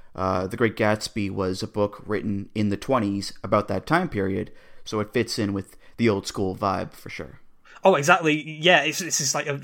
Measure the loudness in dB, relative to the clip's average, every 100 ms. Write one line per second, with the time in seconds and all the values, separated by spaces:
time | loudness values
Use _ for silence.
0 | -14 -4 -2 0 -2 0 0 2 2 2
1 | -2 -4 -4 -2 -2 -4 -4 0 0 -2
2 | -6 -4 -2 -4 -4 -2 0 -2 0 0
3 | 2 -2 -4 -10 0 0 2 -4 0 0
4 | 0 -2 -2 -2 -6 -12 -20 -16 -6 -4
5 | -2 0 -2 -2 -2 -2 -6 -14 -18 0
6 | 2 2 -2 -4 -4 0 -2 -2 -4 -12
7 | -16 -14 -14 -16 -20 -20 -20 2 4 6
8 | 6 6 6 0 -2 0 6 6 4 -2
9 | -2 -2 -2 -2 -4 -6